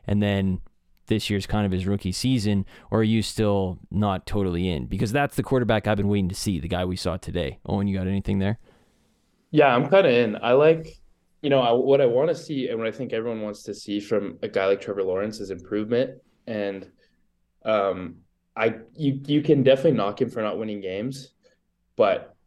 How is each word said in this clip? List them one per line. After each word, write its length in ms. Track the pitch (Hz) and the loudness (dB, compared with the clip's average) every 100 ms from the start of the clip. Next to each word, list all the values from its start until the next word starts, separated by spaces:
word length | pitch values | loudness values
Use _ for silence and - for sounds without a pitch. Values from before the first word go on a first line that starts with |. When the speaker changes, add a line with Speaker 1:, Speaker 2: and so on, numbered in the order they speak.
| - | -2
Speaker 1:
and 160 | 101 | 0
then 380 | 101 98 95 92 - _ _ _ - | 2 2 0 -2 -8 _ _ _ -2
this 240 | 110 - | -2 0
year's 160 | 101 - | -2 0
kind 180 | 107 | 0
of 80 | 101 | 0
his 140 | 92 92 | -2 -2
rookie 260 | 101 95 | -2 -4
season, 540 | - 127 127 104 101 95 - - | -2 0 0 2 0 -2 -10 -2
or 100 | 107 | 0
are 20 | |
you 200 | 110 113 | 2 2
still 560 | 101 - 107 101 92 - - | 0 0 0 2 -2 -6 -6
not 360 | 98 104 92 - | -2 0 -2 -4
totally 420 | 104 95 87 92 | -2 0 0 0
in? 180 | 78 60 | -2 -4
Because 260 | 95 117 | -4 -2
that's 240 | 139 139 - | 0 -2 -4
the 60 | |
quarterback 440 | - 131 113 110 107 | 0 0 2 0 0
I've 100 | 104 | 0
been 120 | 101 | 2
waiting 200 | 104 90 | 0 0
to 60 | |
see, 260 | 98 107 85 | -2 -4 -4
the 80 | 85 | -2
guy 160 | 90 | -2
we 120 | 92 90 | -2 -4
saw 200 | 87 87 | -4 -6
today. 440 | - 87 71 - | -6 -4 -4 -6
Owen, 240 | - 101 101 | -4 -2 -2
you 80 | 95 | -2
got 100 | 92 | -2
anything 340 | 98 - 98 | -2 -2 0
there? 180 | 98 110 - _ _ _ _ _ _ _ - | 0 -4 -8 _ _ _ _ _ _ _ 0
Speaker 2:
Yeah, 240 | 151 139 | 4 6
I'm 140 | 120 131 | 6 4
kinda 220 | 190 170 | 4 6
in. 260 | 120 113 104 | 4 2 0
I 100 | 113 | 2
like, 480 | 131 156 165 160 - _ _ _ _ | 6 6 4 -2 -18 _ _ _ _
you 80 | 147 | 0
know, 100 | 135 | 2
I, 120 | 120 | 4
what 280 | 120 135 139 | 2 4 4
I 60 | 127 | 4
wanna 280 | 120 160 | 2 0
see 360 | 160 - 139 123 | -2 -6 -6 -4
and 80 | 113 | -4
what 100 | 113 | -4
I 20 | |
think 220 | 107 120 | -6 -6
everyone 300 | 113 117 110 | -6 -4 -6
wants 220 | 107 104 | -8 -10
to 100 | - | -12
see 260 | 101 - 104 | -12 -6 -6
from 380 | 101 107 98 82 | -2 -2 -2 -8
a 80 | 92 | -4
guy 160 | 101 | 0
like 160 | 95 98 | 2 0
Trevor 220 | - 98 | -2 -4
Lawrence 380 | 92 92 107 110 | -2 -2 -4 -6
is 100 | 98 | -10
improvement. 640 | 87 87 107 107 120 135 - _ _ - | -10 -6 -4 -2 -2 -2 -6 _ _ -10
And, 440 | 107 101 98 90 _ _ _ _ _ _ _ 113 | -6 -6 -6 -12 _ _ _ _ _ _ _ 0
um, 500 | 107 98 92 85 - _ _ _ 113 | 0 0 -2 -8 -14 _ _ _ -2
I, 200 | 110 - - - | -2 -2 -12 -4
you, 240 | 139 135 - | -2 -2 0
you 160 | 147 | 0
can 200 | 151 139 | 4 4
definitely 360 | 131 135 165 117 | 6 4 4 2
knock 240 | 101 104 | -2 -2
him 80 | 113 | -4
for 100 | 117 | -4
not 180 | 107 92 | -4 -4
winning 220 | 110 104 | -6 -8
games, 540 | 95 95 123 135 - _ _ _ _ _ _ - | -6 -6 -6 -10 -16 _ _ _ _ _ _ 2
but 380 | 104 92 - _ | 2 2 -4 _